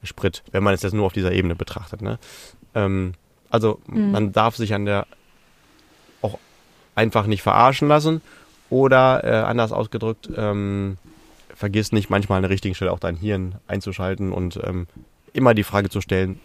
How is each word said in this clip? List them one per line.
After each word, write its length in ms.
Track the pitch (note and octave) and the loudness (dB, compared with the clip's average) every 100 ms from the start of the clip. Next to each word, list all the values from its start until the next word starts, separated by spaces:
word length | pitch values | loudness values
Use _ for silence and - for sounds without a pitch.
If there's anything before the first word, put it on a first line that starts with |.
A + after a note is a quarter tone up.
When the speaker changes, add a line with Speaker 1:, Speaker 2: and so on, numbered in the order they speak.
Speaker 1:
Sprit, 400 | F#2+ - G2 - - | -18 -4 -4 -4 -6
wenn 100 | G2 | 0
man 120 | G2+ | 2
es 80 | F#2+ | 2
jetzt 120 | G2 | 0
nur 120 | G#2 G2 | 0 0
auf 60 | |
dieser 200 | G#2 F#2 | 0 0
Ebene 220 | F#2 F2+ | 0 0
betrachtet, 460 | E2+ - - G2 G#2 | -2 -6 -10 -12 -10
ne? 180 | G#2 A2 - - - - - | -8 -8 -10 -20 -20 -20 -8
Ähm, 380 | A2+ G2 G2 F#2 F2+ _ _ _ | -2 0 0 -4 -8 _ _ _
also 300 | A#2 A2 - - | 0 0 -2 -4
Speaker 2:
Mhm. 240 | A3+ G3+ | -2 0
Speaker 1:
man 220 | G3 G#2+ | 2 0
darf 240 | G2+ A2+ A#2 | 2 2 0
sich 180 | G#2+ | -2
an 100 | G#2 | -2
der 220 | G2+ G2+ - - _ _ _ _ _ _ _ _ _ _ | -2 -2 -4 -12 _ _ _ _ _ _ _ _ _ _
auch 160 | A2 G#2 _ _ _ _ _ - | -8 -8 _ _ _ _ _ 0
einfach 300 | A2 A2 G#2 | 2 2 0
nicht 160 | G#2 | 0
verarschen 440 | - - B2 C3+ D3 | 2 6 6 4 4
lassen 340 | D3+ D3+ D#3+ - - - _ - | 4 2 -2 -4 -20 -20 _ -2
oder, 540 | B2+ C3+ C3 C3 C3 | 2 6 6 6 4
äh, 240 | A2+ A2 A2 | 2 0 2
anders 240 | A#2+ A2 | 0 0
ausgedrückt, 580 | G#2+ A2 A#2 A2+ A2+ - - | -2 -4 -4 -6 -6 -8 -4
ähm, 600 | G#2+ G2+ G2+ G2+ G2 F#2+ - - - - - | -2 -2 -2 -2 -4 -6 -14 -20 -20 -20 -20
vergiss 380 | - G#2 G2+ G#2+ | -8 -2 -2 0
nicht, 180 | A2 G2+ | 0 0
manchmal 280 | G2+ G2+ F#2+ | 0 2 0
an 40 | |
der 80 | F#2+ | 2
richtigen 240 | G2 G2+ | 0 -2
Stelle 160 | F2+ F#2 | -4 -4
auch 80 | F2+ | -2
dein 180 | F2 E2+ | -4 -4
Hirn 400 | G#2 G2 F#2 F#2+ - | -4 -4 -4 -10 -8
einzuschalten 640 | G2+ G2 F#2+ F#2 F#2+ G2 | -8 -6 -6 -4 -4 -4
und, 260 | F#2 F2+ - | -4 -4 -6
ähm, 240 | - F#2 F2 - - _ _ | -6 -6 -8 -14 -20 _ _
immer 220 | - C3 | 2 4
die 100 | A2 | 4
Frage 240 | G2+ G2+ G2+ | 2 0 -2
zu 120 | G#2 | -4
stellen, 400 | - F#2+ F#2+ F#2+ | -2 -2 -2 -6